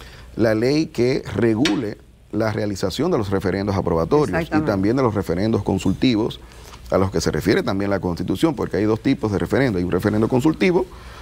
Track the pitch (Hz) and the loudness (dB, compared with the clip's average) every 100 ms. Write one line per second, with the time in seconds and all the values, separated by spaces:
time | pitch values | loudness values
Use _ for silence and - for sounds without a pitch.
0 | - - - - 110 110 123 151 160 - | -20 -20 -12 0 2 2 2 0 0 0
1 | 120 139 - 101 113 107 156 175 107 - | 0 0 -2 0 2 4 2 0 -4 -8
2 | - - - 104 110 107 104 98 98 - | -16 -20 -6 -2 0 -2 -4 -2 -4 -2
3 | 165 160 98 98 92 95 104 95 85 82 | 0 0 0 0 0 0 0 0 0 0
4 | 82 147 143 165 165 156 156 98 98 131 | 2 2 2 0 0 0 0 2 2 2
5 | 127 101 87 85 110 113 - 95 95 92 | 2 0 -2 0 0 0 0 0 0 2
6 | 131 107 117 - - - - - - 92 | 2 2 -2 -6 -16 -20 -20 -20 -2 0
7 | 95 95 82 78 87 170 143 98 101 98 | 2 0 0 0 2 2 0 -2 0 0
8 | 90 85 95 98 165 123 98 90 107 110 | -2 -4 -4 0 0 0 -2 0 0 0
9 | 135 135 107 92 82 104 131 92 90 87 | 0 -2 0 -2 0 2 2 0 0 0
10 | 101 107 110 127 151 160 190 175 - - | 0 0 2 2 2 2 2 2 -2 -8
11 | - - | -18 -18